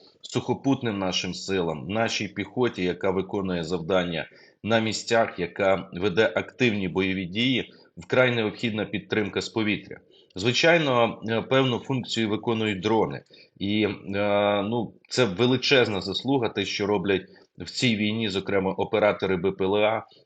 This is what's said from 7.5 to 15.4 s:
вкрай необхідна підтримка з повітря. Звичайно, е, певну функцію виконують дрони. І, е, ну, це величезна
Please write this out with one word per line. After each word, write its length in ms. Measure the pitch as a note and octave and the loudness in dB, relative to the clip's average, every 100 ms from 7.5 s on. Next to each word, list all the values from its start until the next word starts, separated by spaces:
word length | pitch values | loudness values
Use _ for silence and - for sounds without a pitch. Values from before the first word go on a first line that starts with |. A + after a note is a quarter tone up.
| B2 - - _ - | 0 -2 -10 _ -18
вкрай 380 | - B2+ B2+ | -2 4 4
необхідна 500 | A#2+ G#2+ F#2 A#2+ G#2+ | 4 -2 -2 -4 -2
підтримка 560 | G2 G#2 - A2 G2+ F#2+ | -4 -6 -4 -2 -2 -2
з 80 | - | -4
повітря. 480 | - G#2+ G2 - - _ _ _ | -2 -2 -2 -6 -18 _ _ _
Звичайно, 880 | - G#2+ A#2+ E3 E3+ D3 B2 A2+ - G#2 | -4 0 4 6 6 4 4 4 2 -2
е, 140 | A2+ | -2
певну 360 | F#2+ C3 C3+ A2+ | 2 2 4 0
функцію 500 | - C3+ - - A2 | -2 -4 -4 -2 -2
виконують 520 | G#2 A#2 A2+ A2 F#2+ | -2 -2 -2 0 0
дрони. 420 | G#2 A2 D#2+ C2+ - - - - | 2 2 2 -2 -14 -20 -20 -8
І, 240 | G2 G#2+ | -2 0
е, 800 | G#2 G2+ - G2+ G#2 G2+ G#2 G2+ | 0 -2 -6 -2 2 2 4 2
ну, 300 | G2+ A#2+ G#2 - - | 0 -2 -4 -10 -6
це 160 | - | 0
величезна 760 | A2 F2+ | 2 4